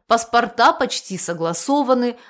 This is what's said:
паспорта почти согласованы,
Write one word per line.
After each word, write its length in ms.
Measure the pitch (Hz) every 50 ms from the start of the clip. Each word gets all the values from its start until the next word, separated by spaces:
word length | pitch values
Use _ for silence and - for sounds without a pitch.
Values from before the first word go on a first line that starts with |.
| _
паспорта 680 | - 233 226 - - 233 233 233 202 - - 240 311
почти 440 | 320 320 262 - - - - - 190
согласованы, 1040 | 170 - - 175 160 165 165 170 - - - 277 294 269 247 262 247 240 240 240 - -